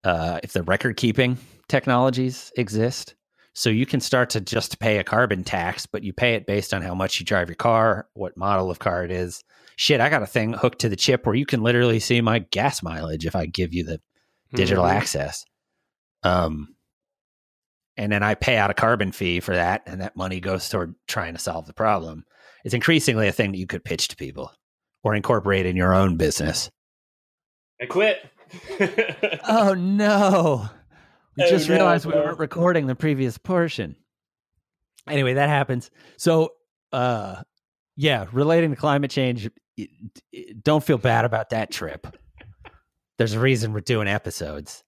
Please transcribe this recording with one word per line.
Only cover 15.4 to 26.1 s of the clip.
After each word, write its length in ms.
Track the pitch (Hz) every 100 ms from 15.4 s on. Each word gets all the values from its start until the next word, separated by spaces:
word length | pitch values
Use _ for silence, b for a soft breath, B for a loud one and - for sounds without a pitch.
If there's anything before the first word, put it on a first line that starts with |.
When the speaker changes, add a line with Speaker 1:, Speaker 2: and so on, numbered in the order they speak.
| - _ _ _ _ _ _ _
Speaker 1:
Um, 520 | 92 90 82 78 73 _ _ _ _ _ _ _ _ _ _ _ _ -
and 160 | 104
then 100 | 101
I 140 | 104 104
pay 220 | - 117
out 120 | 101
a 60 | -
carbon 360 | 113 117 98
fee 280 | - 92 87
for 160 | - 90
that, 260 | 87 101 -
and 140 | 92
that 140 | 92 -
money 240 | 92 92
goes 300 | 95 95 -
toward 240 | 104 85 - -
trying 260 | - 85
to 60 | 82
solve 260 | - 82 78
the 80 |
problem. 520 | - 110 101 82 80 - b b b
It's 120 | - 120
increasingly 520 | - 165 139 113 104
a 40 |
thing 200 | - 104
that 40 | 95
you 80 | 92
could 180 | 92
pitch 240 | - 82 -
to 60 | -
people 360 | 69 64 69 _ _ _ _ _
or 120 | 107 107
incorporate 500 | 98 117 98 98 92
in 100 | 90
your 180 | 90 92
own 200 | 95